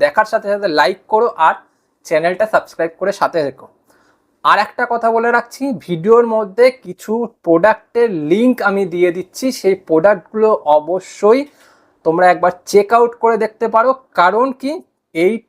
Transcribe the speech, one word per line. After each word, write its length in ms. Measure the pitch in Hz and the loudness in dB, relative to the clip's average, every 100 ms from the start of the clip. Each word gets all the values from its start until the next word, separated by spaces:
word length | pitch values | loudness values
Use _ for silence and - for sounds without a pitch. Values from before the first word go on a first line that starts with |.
দেখার 240 | 147 214 214 | 0 0 -2
সাথে 160 | 220 202 | -2 -4
সাথে 160 | 202 202 151 | -4 -2 0
লাইক 200 | 156 185 - | 0 -2 -4
করো 140 | 220 233 - 160 | -2 0 0 0
আর 80 | 208 _ _ _ _ - | 0 _ _ _ _ -4
চ্যানেলটা 400 | 160 170 180 214 | -2 -2 -2 -2
সাবস্ক্রাইব 380 | 165 - - 165 - | -2 -4 -6 -8 -6
করে 120 | 190 196 | -6 -4
সাথে 180 | 143 165 143 | -4 -2 -6
থেকো। 180 | 135 - _ _ _ _ _ _ _ | -8 -20 _ _ _ _ _ _ _
আর 140 | 151 185 208 | 0 0 0
একটা 180 | - 240 | -4 -4
কথা 160 | 233 226 226 | -2 -2 0
বলে 140 | 233 240 | 0 -2
রাখছি, 260 | - - 277 240 - | -4 -8 -8 -8 -8
ভিডিওর 400 | 170 185 233 233 220 | -4 2 2 2 -2
মধ্যে 300 | 208 190 254 254 180 | -4 2 0 0 -12
কিছু 280 | - - 226 220 _ 170 | -14 -8 -6 -6 _ 0
প্রোডাক্টের 640 | 165 202 214 _ 233 233 170 151 | 2 4 0 _ -2 -2 -2 -2
লিংক 240 | 196 247 240 202 | 2 2 0 -2
আমি 140 | 196 185 | -2 -4
দিয়ে 160 | 175 175 175 | -2 -2 -2
দিচ্ছি, 280 | 180 - 262 247 | -10 -8 -8 -4
সেই 160 | 190 190 - | -2 -2 0
প্রোডাক্টগুলো 640 | 160 196 196 - 214 220 214 147 151 | 2 2 2 -4 -2 0 0 2 0
অবশ্যই 640 | 151 185 - - 202 254 294 _ _ _ _ _ 165 | 0 -6 -8 -2 2 2 -2 _ _ _ _ _ -4
তোমরা 200 | 165 180 | 2 2
একবার 200 | 165 175 - - | 2 0 -2 0
চেক 180 | 202 202 233 | 0 2 2
আউট 160 | 233 - | 2 0
করে 120 | 226 220 | -2 0
দেখতে 220 | 214 - 226 220 | -4 -6 -2 0
পারো। 160 | 247 254 _ - | 0 -2 _ 0
কারণ 280 | 175 208 269 - | 0 2 -2 -4
কি, 100 | 262 349 - _ _ 165 | -8 -10 -12 _ _ -2
এই 180 | 180 226 | -2 -2